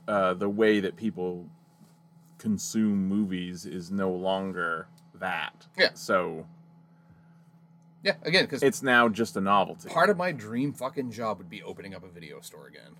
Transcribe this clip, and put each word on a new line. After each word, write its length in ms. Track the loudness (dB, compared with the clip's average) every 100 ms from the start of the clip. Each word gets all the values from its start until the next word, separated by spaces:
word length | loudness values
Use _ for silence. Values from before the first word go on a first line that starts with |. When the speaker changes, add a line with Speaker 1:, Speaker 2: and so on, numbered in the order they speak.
| -2
Speaker 1:
uh, 260 | 2 2
the 140 | 2 0
way 320 | 4 6 6
that 160 | 2 -2
people 520 | -4 -4 -4 -6 -12 -20 _ _ -20 _ _ _ _ -6
consume 720 | -2 -2 -2 0 2 2 2
movies 560 | 0 0 -2 -6 -10
is 260 | -10 -10 -6
no 200 | -2 -2
longer 800 | 0 0 -2 -2 -4 -2 -4 -8 -18 _
that. 520 | -8 -6 -4 -6 -10 -12 0
Speaker 2:
Yeah. 120 | 0
Speaker 1:
So 520 | 0 0 0 0 -6 -12 -20 -20 -20 _ _ _ -20 -20 -20 _ _ _ _ _ _
Speaker 2:
Yeah, 140 | -2 -2
again, 240 | 2 2 2
'cause 160 | 2
Speaker 1:
it's 200 | 2 2
now 260 | 4 6 6
just 280 | 4 -2 0
a 40 |
novelty. 480 | 4 4 4 -2 -4
Speaker 2:
part 220 | 2 4
of 60 | 4
my 140 | -2
dream 400 | -4 -6 -2 -2
fucking 360 | -4 -6 -6 -6
job 260 | -4 -4 -4
would 100 | -8
be 140 | -12
opening 320 | -12 -12 -12
up 100 | -14
a 40 | -16
video 320 | -16 -16 -16
store 260 | -18 -20 -20
again. 300 | -20 -20